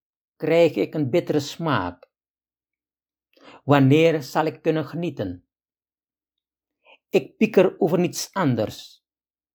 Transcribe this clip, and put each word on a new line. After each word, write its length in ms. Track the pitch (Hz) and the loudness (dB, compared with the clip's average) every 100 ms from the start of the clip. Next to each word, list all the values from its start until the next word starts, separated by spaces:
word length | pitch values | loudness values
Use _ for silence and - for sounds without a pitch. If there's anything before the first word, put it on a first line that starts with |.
| _ _ _ _ | _ _ _ _
krijg 380 | 151 165 170 | -2 2 2
ik 200 | 208 170 | 2 -4
een 160 | 165 139 | -4 -2
bittere 300 | 170 - 151 | -2 0 -2
smaak. 680 | 139 - 165 123 90 - _ _ _ _ _ _ _ _ _ _ _ _ _ _ - - | -4 -6 -2 -2 -2 -10 _ _ _ _ _ _ _ _ _ _ _ _ _ _ -20 -8
Wanneer 580 | - 143 135 151 165 160 | 2 4 6 6 4 2
zal 220 | 135 165 | -4 -2
ik 180 | 156 - | -2 -2
kunnen 220 | 165 156 | -2 -2
genieten? 640 | 143 151 170 - 98 90 _ _ _ _ _ _ _ _ _ _ _ _ _ _ _ _ _ | -4 -8 -8 -6 -8 -10 _ _ _ _ _ _ _ _ _ _ _ _ _ _ _ _ _
Ik 280 | 185 - - | -4 -4 -2
pieker 440 | 214 - 185 - | 0 4 2 2
over 180 | 170 170 | -2 0
niets 340 | 175 131 - | -2 -4 -8
anders. 720 | 196 160 113 104 - - _ _ _ _ _ _ | -2 -2 0 -4 -8 -18 _ _ _ _ _ _